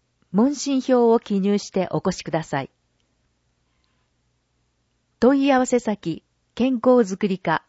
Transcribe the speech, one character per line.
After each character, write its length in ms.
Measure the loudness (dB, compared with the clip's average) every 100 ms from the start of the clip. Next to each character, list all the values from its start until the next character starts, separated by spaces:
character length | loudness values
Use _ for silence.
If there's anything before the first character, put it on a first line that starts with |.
| _ _ _
問 240 | 0 0 0
診 260 | -4 -4
票 300 | 2 2 4
を 60 | 2
記 200 | 0 -2
入 180 | 0 -2
し 140 | -2
て 160 | -4 -4
お 80 | -4
越 200 | -4 -6
し 40 |
く 80 | -6
だ 120 | -6
さ 200 | -4 -6
い。 60 | -8 _ _ _ _ _ _ _ _ _ _ _ _ _ _ _ _ _ _ _ _ _ _ _ _ _
問 220 | 2 4
い 100 | 2
合 80 | 2
わ 60 | 2
せ 140 | -2
先、 440 | -2 -6 -8 -10 _ _ _
健 200 | -4 -2
康 260 | 0 4 4
づ 160 | 2 -2
く 140 | -4
り 100 | -2
課、 260 | -2 -4